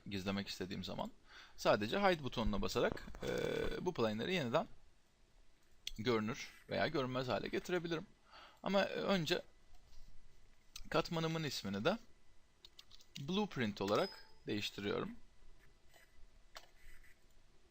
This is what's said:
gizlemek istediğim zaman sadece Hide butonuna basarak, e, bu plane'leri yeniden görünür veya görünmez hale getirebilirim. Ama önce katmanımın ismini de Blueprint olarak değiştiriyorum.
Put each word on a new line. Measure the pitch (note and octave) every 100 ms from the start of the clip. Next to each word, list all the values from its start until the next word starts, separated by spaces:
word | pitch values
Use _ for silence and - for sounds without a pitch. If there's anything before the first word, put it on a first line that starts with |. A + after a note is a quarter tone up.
| -
gizlemek | G2+ F#2 G2 G2
istediğim | - F#2 F#2+
zaman | F#2+ G2 - - - - - -
sadece | F3+ C#3 G#2+ G3+
Hide | G3+ F3
butonuna | C3 B2+ G#2+ G2+
basarak, | F#2 A#2+ D#3 - - -
e, | - - - - G1+ - -
bu |
plane'leri | - A2+ G#2+ A#2
yeniden | F#3 B2+ C3+ A3 - - - - _ - - - - - - - -
görünür | G#2+ A#2 G#2+ - - - -
veya | G2 G2+
görünmez | D#3 B2+ B2+ B2+
hale | G2 -
getirebilirim. | - - F3+ E3 D#3+ F#3+ - - - - -
Ama | - G3
önce | - - - G3 D#3+ F3 - - - - - - - - - - - - - - -
katmanımın | D3+ E3 E3 D#3+ D#3+
ismini | D#3 - G2+ G2
de | B2+ A3+ - - - - - - - - - - - -
Blueprint | C#3 F#3 G#3+ - A2+ G#2
olarak | G2 A2 F#3+ - - - -
değiştiriyorum. | G#2+ G#2 - G2+ F2+ G3 A#3+ - - - - - - - - - - - - - - - - - - - - - - - - -